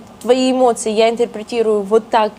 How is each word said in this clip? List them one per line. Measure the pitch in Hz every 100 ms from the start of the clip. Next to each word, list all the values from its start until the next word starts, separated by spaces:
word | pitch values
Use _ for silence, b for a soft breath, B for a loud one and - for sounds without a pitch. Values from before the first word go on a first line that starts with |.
| - -
твои | 214 262 262
эмоции | 254 247 233 220
я | 214 226
интерпретирую | 233 233 214 214 240 220 208
вот | 196 226 220
так | 233 214